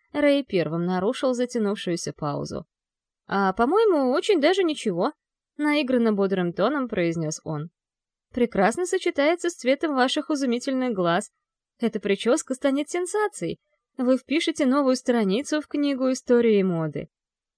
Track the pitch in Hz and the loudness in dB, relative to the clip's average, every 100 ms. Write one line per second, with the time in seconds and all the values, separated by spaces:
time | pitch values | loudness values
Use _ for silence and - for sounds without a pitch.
0 | _ 294 294 285 277 185 151 170 175 185 | _ 0 2 2 0 -2 0 -2 -2 0
1 | 196 262 262 240 247 240 202 214 180 170 | -2 0 -2 0 -2 -2 -2 -2 -4 -4
2 | 147 - 147 143 147 - - _ _ _ | -6 -8 -6 -6 -6 -10 -12 _ _ _
3 | _ _ - 196 190 185 240 403 453 311 | _ _ -4 0 0 2 2 4 4 4
4 | 254 294 - 359 294 381 339 294 220 170 | 2 0 2 2 4 2 0 0 -2 0
5 | 247 - _ _ _ - 294 294 254 254 | -2 -4 _ _ _ -4 0 0 2 2
6 | 226 202 196 185 175 170 214 294 247 190 | 2 2 0 0 -2 0 0 0 -2 -2
7 | 170 165 156 - 156 147 165 _ _ _ | -2 -2 -4 -6 -8 -8 -8 _ _ _
8 | _ _ _ 247 240 190 196 233 359 370 | _ _ _ -2 0 2 2 0 -2 -2
9 | 349 311 285 349 339 - 240 285 320 269 | -2 0 0 0 -4 -4 -2 0 0 0
10 | 254 302 285 294 269 233 - 262 254 190 | 0 0 -4 -2 -2 -2 -2 -2 -2 0
11 | 170 175 - _ _ _ _ - 233 214 | 0 0 -2 _ _ _ _ -6 -4 -2
12 | 202 196 226 302 - 262 277 269 294 349 | -2 0 2 0 0 -2 0 0 -2 -4
13 | 359 427 415 - 165 170 _ _ _ - | -2 -2 -2 -4 -8 -8 _ _ _ -2
14 | 247 262 - 294 330 311 262 285 262 254 | 2 2 0 -2 -2 0 2 2 2 0
15 | - 240 196 208 285 302 - 294 285 262 | 0 0 2 0 -2 -4 -4 -2 -2 0
16 | 262 262 - 240 233 208 190 165 156 151 | -2 -2 2 2 4 4 2 0 -4 -6
17 | - _ _ _ _ | -12 _ _ _ _